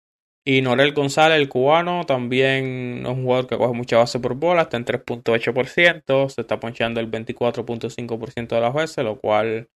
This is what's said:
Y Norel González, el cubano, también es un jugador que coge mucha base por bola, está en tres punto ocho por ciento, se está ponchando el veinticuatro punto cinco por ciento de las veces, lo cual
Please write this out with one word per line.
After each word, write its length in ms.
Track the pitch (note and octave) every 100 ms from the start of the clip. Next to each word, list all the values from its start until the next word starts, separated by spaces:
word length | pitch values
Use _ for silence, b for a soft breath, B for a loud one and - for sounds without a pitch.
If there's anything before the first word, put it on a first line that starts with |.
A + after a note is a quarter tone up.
| _ _ _ _ C#3
Y 140 | C3
Norel 320 | C3 B2+ D3
González, 460 | D3 C#3 D3 D#3 D#3
el 100 | C#3
cubano, 560 | B2+ C3+ D#3+ F3 F3 D#3+
también 920 | C3 A#2+ B2+ C3+ C3+ C3 B2+ B2 B2
es 60 | B2+
un 160 | B2+
jugador 240 | B2+ B2+ B2+
que 100 | A2
coge 160 | A#2+
mucha 240 | A#2+ B2 A#2
base 220 | A#2+ -
por 160 | B2 C#3
bola, 280 | E3 F3
está 140 | D#3+ A#2
en 80 | A#2+
tres 160 | B2
punto 300 | - A#2+ -
ocho 240 | A#2 - B2+
por 100 | A#2+
ciento, 640 | - F3 E3 - C3+ C3+
se 120 | C3
está 180 | A2+ A2
ponchando 400 | A2+ - A#2 A#2
el 80 | A2+
veinticuatro 580 | A2+ A2+ - A#2+ A#2 A#2
punto 240 | A#2 A2+
cinco 300 | - A#2+ A2+
por 100 | A2+
ciento 240 | - A#2
de 80 | A#2
las 120 | A#2
veces, 300 | D3 D#3+ D#3+
lo 140 | A2+ G#2
cual 520 | G#2 G#2+ A2 A2 B2+